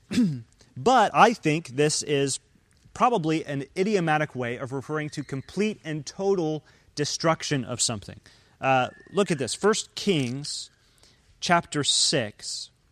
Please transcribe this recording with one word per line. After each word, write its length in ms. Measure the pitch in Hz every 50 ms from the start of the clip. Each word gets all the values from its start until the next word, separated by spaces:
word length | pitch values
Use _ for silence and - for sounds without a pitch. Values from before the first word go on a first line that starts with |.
| _ _
<clears throat> 320 | - 208 233 175 143 120 113 - _ _ - _ _
But 340 | 127 131 196 262 247 202 - -
I 200 | 147 190 226 233
think 380 | - - 156 147 170 165 -
this 340 | 120 135 147 156 - - -
is 340 | - 147 139 139 139 131 - - _ _ _ _ _ _ _ _ - _
probably 500 | - 214 247 240 208 151 160 156 160 -
an 200 | - 143 139 135 - _
idiomatic 600 | 190 190 220 214 190 170 160 151 151 151 - -
way 220 | 127 123 117 120 110
of 140 | 135 120 131
referring 380 | 139 123 - 151 151 151 147
to 140 | - - 135
complete 560 | - 139 135 - - - 180 208 214 202 - -
and 220 | 170 151 156 143
total 580 | - - - 196 196 196 185 165 156 156 151 - _ _ _ _ _ _
destruction 720 | - 147 - - - - 165 165 - - - 151 135 117
of 160 | - 123 110
something. 400 | - - 117 101 - - 101 - _ - - _ _ _ _ _
Uh, 300 | - 131 135 127 127 110 - - - - -
look 200 | 185 208 - 175
at 60 | 131
this, 160 | 135 107 -
First 420 | - - 202 220 - - - _
Kings 720 | - - 202 185 147 131 117 123 139 143 - - - - - _ _ _ _ _ _ _ _ _ _ _ _ _ _
chapter 420 | - - 175 170 170 - - 151 139
six, 880 | - - - - - - 143 113 104 - - - - - - - - _ _ _ _